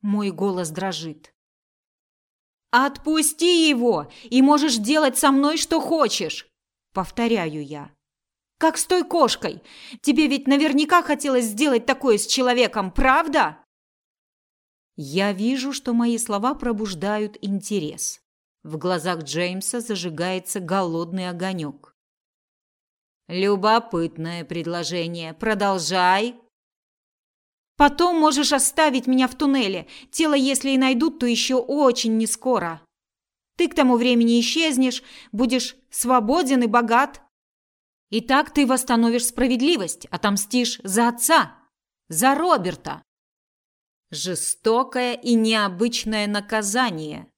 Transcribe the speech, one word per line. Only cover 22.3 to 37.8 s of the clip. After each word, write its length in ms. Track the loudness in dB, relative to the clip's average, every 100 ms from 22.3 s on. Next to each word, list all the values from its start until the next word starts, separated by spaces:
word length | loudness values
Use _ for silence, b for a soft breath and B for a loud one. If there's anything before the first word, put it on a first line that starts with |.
| _ _ _ _ _ _ _ _ _ _
«Любопытное 1160 | -4 0 2 2 2 0 -4 -4 -6 -10 -8 -10
предложение. 880 | -8 -6 -6 -6 -4 -6 -6 -10
Продолжай». 1000 | -6 -2 0 0 0 0 2 4 4 0 -6 _ _ _ _ _ _ _ _ _ _ _ _ _ _
«Потом 440 | 2 4 2 4
можешь 340 | 2 2 0
оставить 540 | 2 0 2 2 2 0
меня 200 | 2 2
в 80 | 0
туннеле. 520 | 0 2 0 -4 -10 B B
Тело, 240 | -2 2 2
если 340 | 2 0 0
и 60 | 2
найдут, 420 | 2 2 0 0
то 60 | -2
ещё 340 | 0 0 -2
очень 580 | 0 2 2 2 0 0
нескоро. 640 | -2 -4 -2 -2 -2 -8 _ _ _ _ _ _ _ -4
Ты 100 | -2
к 80 | 2
тому 220 | 4 4
времени 420 | 4 4 4 4
исчезнешь, 640 | 2 0 0 2 0 -2 B B B
будешь 440 | -2 0 0 -4 -12 _
свободен 760 | -8 0 2 2 0 2 2
и 40 | 2
богат. 540 | 2 2 2 0 -4 _ _ _ _ _ _